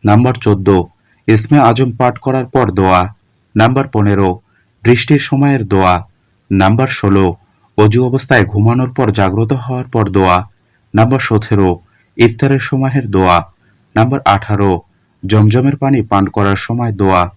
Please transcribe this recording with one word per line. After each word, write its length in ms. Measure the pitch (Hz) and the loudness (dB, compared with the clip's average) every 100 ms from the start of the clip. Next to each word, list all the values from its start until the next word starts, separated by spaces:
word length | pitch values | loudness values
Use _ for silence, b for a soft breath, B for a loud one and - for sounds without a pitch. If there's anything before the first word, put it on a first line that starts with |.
নাম্বার 300 | 107 107 127 | 2 2 2
চোদ্দ, 480 | 123 - 98 95 95 82 _ _ _ - | -2 -2 0 2 0 -2 _ _ _ 0
ইসমে 300 | 110 107 147 | 0 2 2
আজম 320 | 117 117 127 | 2 2 -2
পাঠ 260 | 117 123 120 | 0 -2 -2
করার 280 | 135 131 120 | -6 -6 -2
পর 240 | 131 110 | -2 0
দোয়া। 440 | 95 95 92 95 - _ _ _ 110 | 0 2 2 0 -8 _ _ _ 0
নাম্বার 320 | 110 131 135 | 0 0 -2
পনেরো, 520 | 110 101 98 95 92 _ _ _ _ | -2 0 0 0 -2 _ _ _ _
বৃষ্টির 360 | 113 123 - 143 | 0 0 2 -2
সময়ের 460 | - 139 143 135 | 0 -2 0 -2
দোয়া। 420 | 98 98 92 87 - _ _ _ _ | -2 0 2 0 -4 _ _ _ _
নাম্বার 360 | 98 95 113 131 | 0 2 2 -2
ষোলো, 460 | - 101 98 95 87 _ _ _ - | -2 0 2 0 -4 _ _ _ 0
অজু 280 | 107 117 127 | 2 2 -2
অবস্থায় 380 | 127 - 127 | -4 0 0
ঘুমানোর 480 | 95 104 110 120 127 | 0 0 0 0 -4
পর 180 | 127 120 | -2 -2
জাগ্রত 420 | 107 95 98 110 | 0 0 0 -2
হওয়ার 320 | 135 120 127 | -4 -6 -10
পর 240 | - 113 98 | -6 -2 0
দোয়া। 400 | 95 92 90 104 _ _ _ _ | 2 2 0 -2 _ _ _ _
নাম্বার 260 | 104 117 131 | 0 0 0
সতেরো, 600 | - 107 107 104 95 87 _ _ _ - | 0 -2 0 0 0 -2 _ _ _ 0
ইফতারের 420 | 117 113 139 135 | 0 0 -2 -2
সময়ের 480 | - 135 135 135 117 | -2 -4 -2 -4 -2
দোয়া। 460 | 95 92 87 - _ _ _ _ 110 | 0 2 0 -2 _ _ _ _ -2
নাম্বার 240 | 120 135 | -2 0
আঠারো, 580 | - 101 - 104 98 87 _ _ _ _ 98 | 0 -2 -2 -2 0 -2 _ _ _ _ -2
জমজমের 500 | 107 107 120 139 143 | 2 4 2 0 -2
পানি 260 | 139 135 | -2 -2
পান 240 | 110 101 98 | 0 -2 0
করার 300 | - 98 98 | 0 -2 -2
সময় 360 | - 117 117 | -4 -6 -6
দোয়া। 380 | 101 98 92 87 | -2 0 2 0